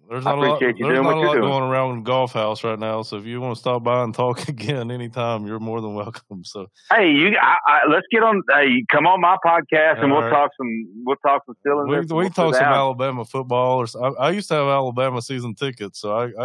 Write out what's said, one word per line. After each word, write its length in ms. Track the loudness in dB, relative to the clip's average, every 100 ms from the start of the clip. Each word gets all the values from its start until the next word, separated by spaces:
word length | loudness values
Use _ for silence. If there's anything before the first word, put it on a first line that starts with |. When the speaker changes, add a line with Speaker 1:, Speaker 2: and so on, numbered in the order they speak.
| -10
Speaker 1:
There's 160 | -6 -4
Speaker 2:
I 60 | 0
Speaker 1:
not 20 |
a 40 |
lot, 140 | 0 2
Speaker 2:
appreciate 220 | 0 0
you 80 | 0
Speaker 1:
there's 100 | 0
Speaker 2:
doing 100 | 2
Speaker 1:
not 80 | 2
Speaker 2:
what 20 |
Speaker 1:
a 20 |
Speaker 2:
you're 60 | 2
Speaker 1:
lot 60 | 2
Speaker 2:
doing. 120 | 2
Speaker 1:
going 140 | 0
around 400 | 0 0 -2 -4
Golf 300 | -2 0 0
House 300 | -2 -2 -2 -4
right 120 | -4
now, 220 | -4 -4
so 160 | -6 -10
if 80 | -10
you 140 | -8
wanna 160 | -8 -6
stop 280 | -4 -2 0
by 180 | 0
and 100 | 0
talk 340 | -2 -2 -2 -6
<laughs> 0 |
again 420 | -8 -6 -4 -6
anytime, 560 | -8 -10 -6 -4 -4 -6
you're 120 | -8
more 200 | -6 -6
than 140 | -6 -8
welcome. 480 | -8 -12 -16 -18
So. 240 | -14 -14 -14 _ 0
Speaker 2:
Hey, 200 | 2 4
you, 260 | 4 4 2
I, 140 | 2 2 4
I, 140 | 4 4
let's 160 | 2 2
get 100 | 2
on. 180 | 4 2 2
Hey, 340 | 4 4 2 2
come 160 | 2 4
on 140 | 4
my 160 | 4 4 4
podcast, 580 | 2 2 2 4 2
and 80 | 2
Speaker 1:
All 80 | 2
Speaker 2:
we'll 100 | 4
Speaker 1:
right. 20 |
Speaker 2:
talk 200 | 2 2 -2
some. 280 | -6 -6 -8 -8 -4
We'll 100 | 0 2
talk 180 | 0 -2
some 100 | -6
stealing 260 | -2 0 0
Speaker 1:
We, 80 | -2
Speaker 2:
this, 140 | 0
and 80 | -2
Speaker 1:
we 60 | -2
Speaker 2:
we'll 40 |
Speaker 1:
talk 220 | 0 2
Speaker 2:
sit 60 | 4
Speaker 1:
some 100 | 4
Speaker 2:
down. 40 |
Speaker 1:
Alabama 500 | 4 2 0 -4 -4 -6
football. 520 | -8 -2 0 2 2
Or 40 |
s-, 120 | 0 -4
I, 120 | -4 0 0
I 20 |
used 180 | -2 -2
to 60 | 0
have 120 | 2
Alabama 540 | 0 0 -2 -2 -2
season 340 | -6 -8 -8 -6
tickets, 440 | -8 -6 -10 -8
so 120 | -4 -4
I, 160 | -4 -6